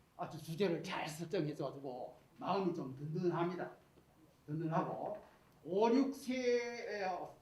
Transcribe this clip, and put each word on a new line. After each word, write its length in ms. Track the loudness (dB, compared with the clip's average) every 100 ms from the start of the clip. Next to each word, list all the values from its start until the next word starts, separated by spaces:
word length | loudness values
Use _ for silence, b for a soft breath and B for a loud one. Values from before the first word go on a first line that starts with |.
| _ -8
아주 260 | -8 -6
주제를 400 | -8 2 2 2
잘 240 | -2 -4 -4
설정해서 580 | -6 -2 0 0 -2 -4
가지고 480 | -6 -8 -8 -10 -12 -20 -8
마음이 360 | -2 2 2
좀 220 | 0 -4 -6
든든합니다. 720 | -4 0 2 2 2 0 -6 -8 -20 -20 -20 _ -20 _ -6
든든하고 720 | -2 2 2 0 -2 -6 -6 B B B -18
오륙세, 720 | -2 4 6 8 6 0 -4
에, 680 | 0 4 4 2 -4 -6 -2 -2 -2 -6 -10